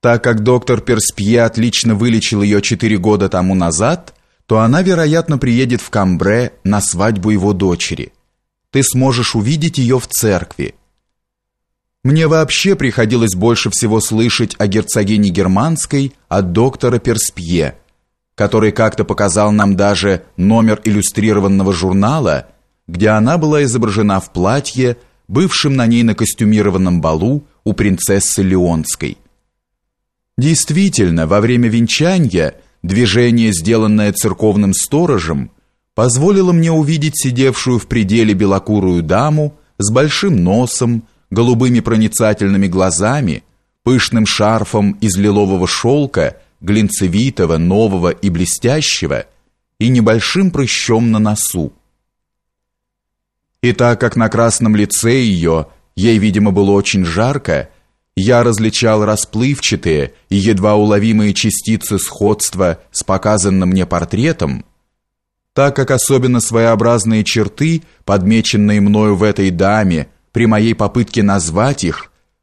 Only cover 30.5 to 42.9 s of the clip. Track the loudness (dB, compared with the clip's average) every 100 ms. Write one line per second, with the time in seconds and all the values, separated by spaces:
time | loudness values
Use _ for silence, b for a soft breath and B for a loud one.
30.5 | 0 0 0 0 2 0 0 0 2 2
31.5 | 2 2 2 0 0 0 2 0 0 -2
32.5 | -6 b b -4 0 2 2 2 2 2
33.5 | 0 0 0 2 2 0 0 -4 0 0
34.5 | 2 2 0 -2 0 0 0 -2 -6 -6
35.5 | _ _ _ _ -2 0 2 2 2 2
36.5 | 2 2 0 0 0 -2 -2 -4 0 0
37.5 | 0 -2 -2 -2 -2 0 2 2 2 2
38.5 | 0 0 0 0 0 0 0 0 0 -2
39.5 | b b b -2 0 0 0 0 2 2
40.5 | 2 0 -2 -2 -2 -6 b b 0 2
41.5 | 2 2 0 0 0 0 0 0 0 0
42.5 | 0 0 0 0